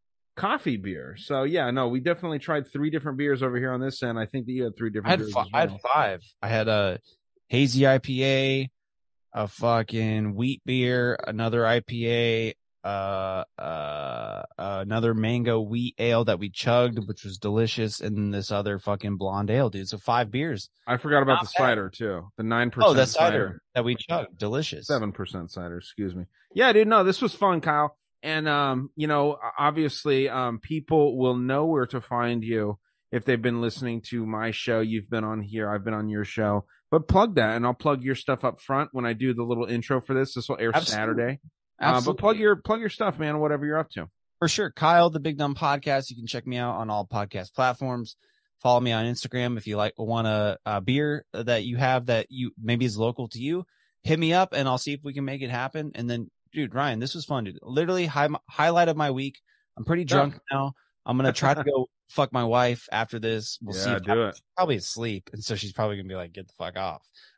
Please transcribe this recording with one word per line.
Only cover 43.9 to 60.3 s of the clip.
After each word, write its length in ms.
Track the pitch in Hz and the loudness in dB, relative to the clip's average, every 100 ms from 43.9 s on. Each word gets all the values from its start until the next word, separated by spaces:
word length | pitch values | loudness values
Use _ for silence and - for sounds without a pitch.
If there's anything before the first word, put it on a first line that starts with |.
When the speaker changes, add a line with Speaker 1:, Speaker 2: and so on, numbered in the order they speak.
Speaker 1:
to. 180 | - 82 _ _ _ | -8 -12 _ _ _
Speaker 2:
For 100 | 165 | 0
sure. 200 | - 190 | 0 -2
Kyle, 400 | - 160 170 170 | 2 6 8 8
the 120 | 156 | 4
Big 160 | 147 143 | -2 -2
Dumb 180 | 147 139 | -2 0
Podcast. 540 | 156 143 143 139 127 | 0 0 0 0 -2
You 80 | 120 | -8
can 100 | 113 | -8
check 180 | 123 123 | -8 -6
me 120 | 123 | -4
out 180 | 123 101 | -2 -4
on 140 | 110 | -2
all 180 | 107 98 | -2 -2
podcast 460 | 113 101 98 92 | -4 -4 -6 -6
platforms. 640 | - 127 120 131 123 113 - _ _ _ _ | 0 0 0 -4 -4 -8 -14 _ _ _ _
Follow 200 | 127 120 | 4 4
me 100 | 123 | 4
on 140 | 113 113 | 2 0
Instagram 500 | 120 120 127 123 117 | -4 -4 -4 -2 -4
if 100 | 107 | -4
you 120 | 104 | -2
like, 160 | 107 - | -2 -2
want 300 | 110 117 113 | -2 0 2
a, 300 | 107 104 95 - | 2 0 -2 -4
a 160 | 104 | -2
beer 420 | 95 135 151 147 - | 0 0 0 -2 -6
that 320 | - 117 117 | -6 0 0
you 140 | 120 120 | 0 0
have 300 | 135 127 120 | 2 2 2
that 200 | 117 - | 0 0
you, 220 | 135 123 - | -6 -8 -4
maybe 220 | 110 120 | -2 2
is 140 | 123 104 | 0 0
local 320 | 113 123 117 | -2 -2 -8
to 100 | 113 | -6
you. 260 | 131 175 180 _ _ _ | -4 -4 -6 _ _ _
Hit 160 | 160 160 | 0 2
me 140 | 165 | 4
up, 180 | 175 185 | 4 2
and 160 | - 135 | 0 0
I'll 100 | 127 | 0
see 120 | - | -2
if 80 | 143 147 | -6 -8
we 80 | |
can 100 | 139 | -6
make 180 | 135 139 | -6 -6
it 80 | 131 | -6
happen. 400 | 123 131 156 151 - | -6 -6 -6 -8 -6
And 140 | 120 | -4
then, 200 | 120 113 _ _ | -4 -6 _ _
dude, 220 | 156 131 | -6 -4
Ryan, 260 | 117 143 113 | -2 -2 -2
this 140 | 127 175 | -4 -6
was 80 | |
fun, 220 | 147 139 104 | -6 -4 -4
dude. 140 | - | -10
Literally 460 | - 135 170 185 170 | -4 -2 0 0 -2
hi-, 200 | 147 147 151 - | 0 0 -2 -6
highlight 400 | - 156 170 170 | 0 2 4 4
of 80 | 156 | 2
my 140 | 147 | 0
week. 280 | 131 139 - _ _ _ - | -2 -4 -8 _ _ _ -8
I'm 80 | 117 | -2
pretty 160 | 170 | -2
Speaker 1:
Yeah. 60 | 156 143 | 2 4
Speaker 2:
drunk 220 | 143 | 4